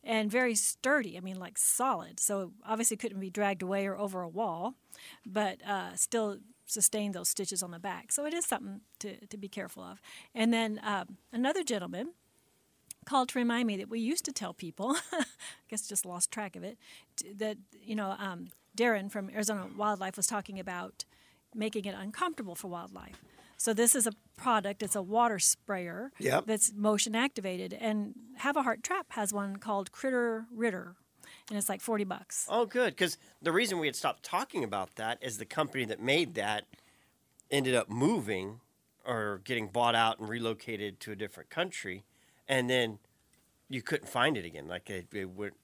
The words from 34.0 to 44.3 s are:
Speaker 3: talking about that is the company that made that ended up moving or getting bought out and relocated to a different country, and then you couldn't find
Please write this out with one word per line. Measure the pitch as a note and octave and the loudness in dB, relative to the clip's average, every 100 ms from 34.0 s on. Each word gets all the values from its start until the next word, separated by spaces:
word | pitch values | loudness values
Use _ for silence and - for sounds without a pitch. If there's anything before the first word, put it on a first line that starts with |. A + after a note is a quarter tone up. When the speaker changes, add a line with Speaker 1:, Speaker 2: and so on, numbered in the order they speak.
| D3 - | -2 -2
Speaker 3:
talking | - F3+ A3+ G#3 | -2 -2 0 -2
about | A#2 G2+ F#2+ - | 0 0 -2 -4
that | A2 A#2+ | -4 -2
is | B2+ G#2+ | -4 -6
the | A2+ | -4
company | - D3+ C3+ A#2 | -2 0 0 -2
that | G#2+ | -2
made | A#2 D3+ E3+ D#3+ | 4 4 4 0
that | G2+ G#2+ - - _ _ _ _ _ _ _ | 0 -2 -4 -20 _ _ _ _ _ _ _
ended | C#3 C3 B2 | 2 4 4
up | G#2 | 2
moving | A2 C#3+ A3 G#2+ F#2+ F#2+ A2+ _ _ _ _ - | 2 4 4 0 -2 -4 -10 _ _ _ _ -4
or | A#2 G#2 G2 | 0 0 -4
getting | G2+ B2 G#2 | -2 -2 0
bought | A2 A#2+ A#2 | 4 6 6
out | A2+ A2+ | 4 2
and | G#2+ | -4
relocated | A#2 A2+ A2 - A2 G#2 F#2+ | -2 -2 -2 -6 -6 -6 -8
to | - | -12
a | G2+ | -8
different | G#2 - - | -8 -10 -10
country, | - F#3 - G2+ F#2 - _ _ _ - | -4 -2 -4 -8 -10 -12 _ _ _ 0
and | C3+ B2 | 2 4
then | B2+ A2+ G#2 _ _ _ _ _ _ _ | 4 4 -2 _ _ _ _ _ _ _
you | C3 | -8
couldn't | - D#3 - | -2 -4 -2
find | B2 C3+ | 2 4